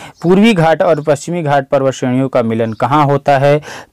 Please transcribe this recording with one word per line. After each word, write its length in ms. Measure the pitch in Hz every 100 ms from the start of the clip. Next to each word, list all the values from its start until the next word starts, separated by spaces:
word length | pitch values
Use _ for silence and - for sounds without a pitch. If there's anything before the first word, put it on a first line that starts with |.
| - -
पूर्वी 320 | 165 190 226
घाट 280 | 190 160 156
और 180 | 190 151
पश्चिमी 400 | 151 143 - 175
घाट 260 | 147 143 135
पर्वत 240 | 139 135
श्रेणियों 360 | 127 131 127 135
का 140 | 131
मिलन 300 | 113 113 113
कहाँ 320 | 113 123 151
होता 340 | 139 139 143 135
है? 240 | 143 147 - - -